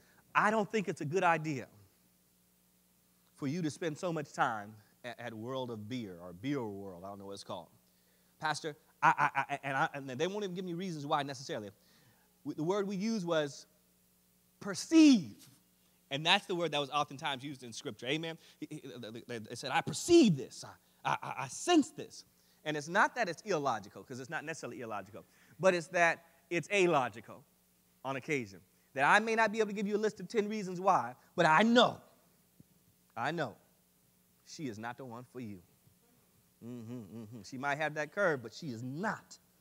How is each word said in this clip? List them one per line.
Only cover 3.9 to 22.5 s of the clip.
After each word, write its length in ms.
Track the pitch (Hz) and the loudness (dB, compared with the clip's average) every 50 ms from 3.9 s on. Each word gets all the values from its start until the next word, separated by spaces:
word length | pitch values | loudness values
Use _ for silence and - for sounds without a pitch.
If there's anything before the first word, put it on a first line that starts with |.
| 151 - | -4 -4
so 160 | - 180 165 | -4 -4 -4
much 180 | 156 147 - | -4 -6 -6
time 420 | - 170 156 131 113 107 101 104 113 107 - _ _ _ - | -2 0 0 0 0 -2 -8 -12 -16 -20 -20 _ _ _ -14
at, 160 | 123 117 - | -14 -12 -10
at 140 | 120 120 113 | -10 -12 -10
World 380 | 107 110 123 131 131 131 120 | -10 -8 -8 -6 -6 -6 -6
of 180 | 120 107 104 104 | -8 -8 -8 -8
Beer 260 | 127 127 113 98 90 85 | -8 -8 -8 -8 -10 -12
or 100 | 87 90 | -14 -14
Beer 320 | 87 87 107 139 147 139 120 | -14 -10 -6 -4 -4 -4 -4
World." 400 | 107 101 98 98 98 90 85 92 | -6 -8 -10 -12 -12 -14 -14 -14
I 60 | 98 | -14
don't 100 | 101 98 | -14 -14
know 60 | 98 | -14
what 80 | 98 98 | -14 -14
it's 100 | 98 - | -12 -12
called. 240 | - 107 92 82 - _ _ _ _ _ _ _ _ _ _ _ _ _ _ | -12 -12 -12 -14 -16 _ _ _ _ _ _ _ _ _ _ _ _ _ _
"Pastor, 380 | 156 156 156 - - 160 147 - _ _ _ _ | -2 -2 -2 -2 -4 -8 -10 -10 _ _ _ _
I, 120 | - 156 156 - | 4 4 6 6
I, 280 | 143 143 - 139 135 - | 2 2 2 0 -4 -4
I," 100 | 139 135 - | -4 -6 -4
and 120 | 139 135 | -2 -2
I, 140 | 131 156 156 - | 0 0 -2 -2
and 140 | 143 139 135 | -6 -10 -8
they 160 | 127 123 160 185 | -4 -2 -2 -2
won't 160 | 196 214 208 | -2 -4 -6
even 100 | 190 175 | -6 -6
give 80 | 185 190 | -6 -6
me 100 | 180 170 | -6 -6
reasons 320 | 170 196 190 165 151 143 | -6 -6 -6 -6 -6 -4
why 180 | 143 160 147 139 | -2 0 0 0
necessarily. 480 | 143 139 127 135 - 160 120 104 98 - _ _ _ _ _ _ _ _ _ _ _ _ _ - | -2 -6 -10 -10 -8 -8 -8 -8 -10 -14 _ _ _ _ _ _ _ _ _ _ _ _ _ -10
We, 80 | 139 147 | -8 -6
the 100 | 165 151 | -4 -2
word 240 | 170 196 208 202 190 | 0 0 0 -2 -2
we 80 | 208 | -2
used 300 | 180 202 226 226 220 175 | -2 -2 -2 -2 -2 0
was 400 | 170 165 160 151 143 139 - - _ _ _ _ _ _ _ _ _ _ _ _ _ _ _ _ _ _ - | 0 0 0 0 0 -4 -10 -18 _ _ _ _ _ _ _ _ _ _ _ _ _ _ _ _ _ _ -12
perceive. 880 | - 202 185 - - - 320 320 311 294 269 208 151 107 - - - - - _ _ _ _ _ _ _ _ _ _ - | -10 -8 -8 -8 -2 4 8 10 10 10 10 8 6 0 -8 -16 -20 -20 -20 _ _ _ _ _ _ _ _ _ _ -8
And 140 | 139 139 156 | -6 -2 2
that's 200 | 170 185 202 - | 4 4 4 2
the 100 | - 196 | 0 -2
word 160 | 170 175 160 | -2 -2 0
that 80 | 147 147 | 0 -2
was 120 | 143 131 | -2 0
oftentimes 520 | 143 147 147 - 143 123 160 151 139 127 131 | 0 -2 -2 -2 -4 -8 -6 -6 -6 -6 -8
used 200 | 147 143 127 127 | -10 -12 -12 -14
in 100 | 120 110 | -14 -14
Scripture. 320 | - - 139 113 - 120 | -12 -12 -12 -12 -8 -4
Amen? 320 | 123 147 160 165 165 160 165 - - - _ | -4 -4 -2 -4 -6 -10 -12 -16 -20 -20 _
He, 80 | - - | -14 -14
he, 120 | 151 151 - 135 - 123 | -12 -12 -14 -14 -14 -12
they, 240 | 117 104 113 120 - - | -12 -12 -12 -12 -10 -10
they, 120 | 120 113 | -10 -10
they 160 | 107 - 120 | -10 -10 -12
said, 160 | - - 127 135 | -10 -6 -2 0
"I 80 | 160 | 0
perceive 560 | - - 151 - - - 339 339 294 220 156 131 | 0 -2 -4 -4 4 8 8 10 10 10 6 4
this. 260 | 113 - - - - | 0 -8 -12 -16 -16
I, 460 | 107 98 - _ _ _ _ - 135 | -18 -18 -20 _ _ _ _ -4 -2
I, 60 | - - | -2 -2
I, 120 | - 135 131 120 | -4 -6 -8 -8
I 80 | 135 135 | -10 -10
sense 400 | - - - 339 359 320 254 - | -10 -4 2 4 6 6 6 4
this." 340 | - - 120 - - - - _ _ _ _ _ | 0 -12 -14 -14 -14 -18 -20 _ _ _ _ _